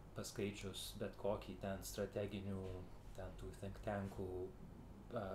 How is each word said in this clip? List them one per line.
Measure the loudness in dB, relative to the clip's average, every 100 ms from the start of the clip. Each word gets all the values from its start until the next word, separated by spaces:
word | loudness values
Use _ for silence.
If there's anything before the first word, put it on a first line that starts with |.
| -8
paskaičius | -4 -2 2 2 2 -2 -2 -2
bet | 0 -2
kokį | 4 4 4 2 0
ten | 0 0
strateginių, | 0 2 2 4 2 2 2 0 0 -2 -4 -8 -8
ten | -4 -4 -2
tų | -4
think | -2 -4 0
tankų, | 2 4 2 0 0 0 -2 -4 -8 -8 -8 -10 -2
a, | 0 0